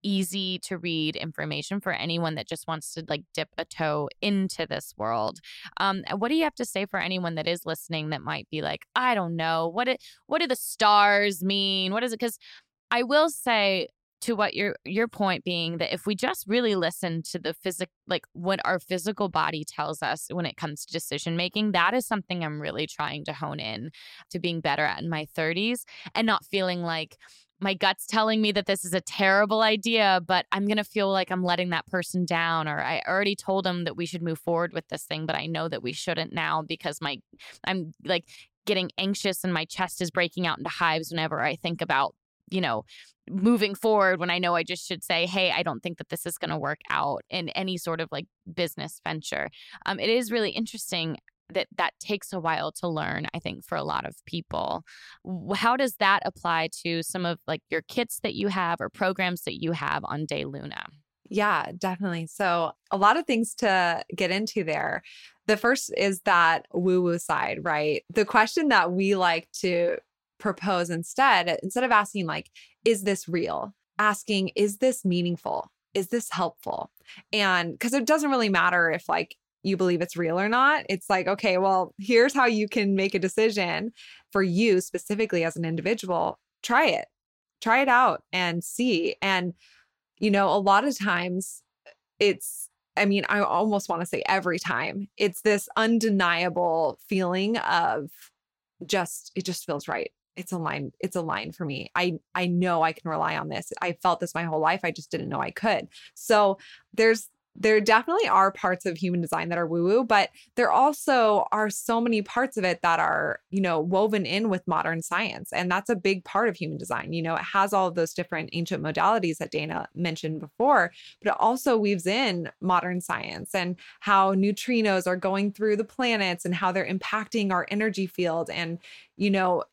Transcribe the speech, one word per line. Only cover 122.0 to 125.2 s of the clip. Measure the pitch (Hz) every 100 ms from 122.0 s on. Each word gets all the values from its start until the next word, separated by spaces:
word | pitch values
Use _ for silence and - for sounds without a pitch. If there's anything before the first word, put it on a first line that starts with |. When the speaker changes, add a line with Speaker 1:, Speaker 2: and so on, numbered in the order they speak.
| 175
Speaker 2:
in | 214 262 175 160 -
modern | 185 180 180 180
science | - - - - -
and | 196 180 180 - -
how | - 196 190
neutrinos | 196 196 202 - 240 214 190 180
are |
going | 180